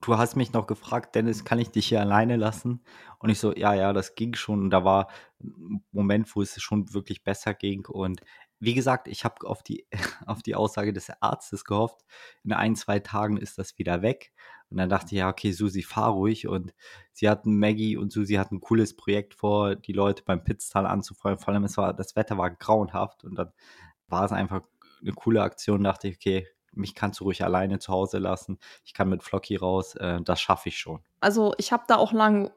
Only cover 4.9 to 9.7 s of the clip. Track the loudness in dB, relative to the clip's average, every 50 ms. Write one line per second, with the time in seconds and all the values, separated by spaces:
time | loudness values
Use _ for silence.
4.9 | 6 6 4 2 -6 -20 -20 _ _ _ -16 -16 -16 -16 -12 -8 -8 -8 -8 _
5.9 | -2 0 2 4 4 2 2 0 -2 -4 -4 -4 -4 -12 -6 -2 -2 -2 -2 -2
6.9 | -6 -8 -6 -6 -12 -8 _ -6 -6 -4 -4 -6 -6 -4 -4 -4 -4 -4 -8 -10
7.9 | -8 -6 -4 -4 -4 -6 _ _ -20 -20 -20 _ _ _ -2 0 0 2 2 2
8.9 | 0 0 -2 -8 -14 -6 -6 -6 -6 -6 -8 -8 -8 -8 _ -10